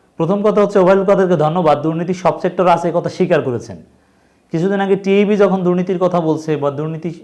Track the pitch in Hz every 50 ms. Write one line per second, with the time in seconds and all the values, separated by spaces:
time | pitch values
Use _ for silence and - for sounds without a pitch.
0 | _ _ _ - 165 160 196 202 202 214 196 208 202 196 202 202 185 175 196 190
1 | 190 190 196 185 190 175 180 151 151 151 160 185 175 151 147 139 135 160 160 165
2 | 175 165 185 180 - 165 151 - - 180 180 - 185 180 170 170 175 175 151 175
3 | - 160 - - 185 - 175 151 131 135 120 110 - - 95 80 - _ _ _
4 | _ _ _ _ _ _ _ _ _ _ - 165 165 196 202 196 196 196 196 185
5 | 190 196 196 202 208 196 214 190 202 196 185 190 180 180 175 180 180 185 190 175
6 | 185 175 180 175 165 160 156 156 156 - 156 143 139 143 135 139 151 156 160 156
7 | 170 175 151 -